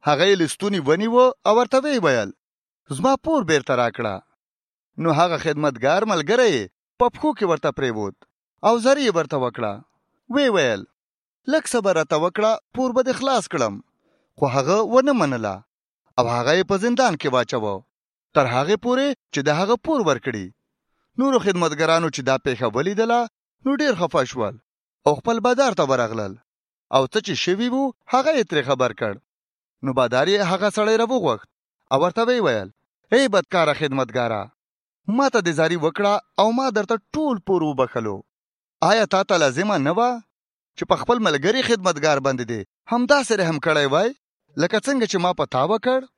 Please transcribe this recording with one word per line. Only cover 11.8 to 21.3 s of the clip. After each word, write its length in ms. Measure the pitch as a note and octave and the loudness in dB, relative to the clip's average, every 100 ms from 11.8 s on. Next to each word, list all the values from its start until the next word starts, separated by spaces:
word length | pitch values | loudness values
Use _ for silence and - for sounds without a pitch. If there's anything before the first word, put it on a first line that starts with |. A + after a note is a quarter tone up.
| G3+ E3+ | 0 0
راته 220 | D#3 D#3 | 0 0
وکړه، 340 | E3+ F#3+ G#3+ A3+ _ | 0 0 0 0 _
پور 180 | A#3 B3+ | -4 -2
به 100 | A#3+ | 0
دې 100 | B3+ | 0
خلاص 320 | A#3 C4+ C4 - | -2 0 -2 -2
کړم.» 280 | D#3+ A2+ G2+ - _ _ _ _ - | -2 -2 -4 -14 _ _ _ _ -4
خو 80 | C#3+ | -2
هغه 320 | C3 C3+ G3+ | 0 0 0
ونه 300 | G#3+ A#3+ C4+ | 2 2 2
منله 420 | C4 D3+ B2 G#2+ F#2+ _ _ _ _ _ - | 2 0 -2 -4 -6 _ _ _ _ _ -2
او 80 | A#2+ | 0
هغه 260 | A#2+ A#2+ | 0 2
یې 160 | E3+ F#3 | 2 2
په 60 | G3 | 0
زندان 360 | A3+ A#3+ B3+ D#3+ | 0 2 2 0
کې 180 | D3 | 0
واچوه، 420 | B2+ A#2+ B2+ G#2+ G2 - _ _ _ _ D#3+ | 0 0 -4 -4 -6 -12 _ _ _ _ 0
تر 100 | B2+ | 2
هغې 320 | B2 D3 G#3+ | 0 0 -2
پورې 300 | A#3+ B3+ C#4+ C4 _ | 0 0 0 -4 _
چې 100 | - | -4
د 80 | C#3 D3+ | 0 0
هغه 160 | G3 A#3+ | 0 -2
پور 240 | - D4+ | 0 0
ورکړي. 440 | F3 B2 C3+ A2 F#2 _ _ _ _ _ _ - | 0 0 -2 -6 -8 _ _ _ _ _ _ -2
نورو 200 | C4+ | 2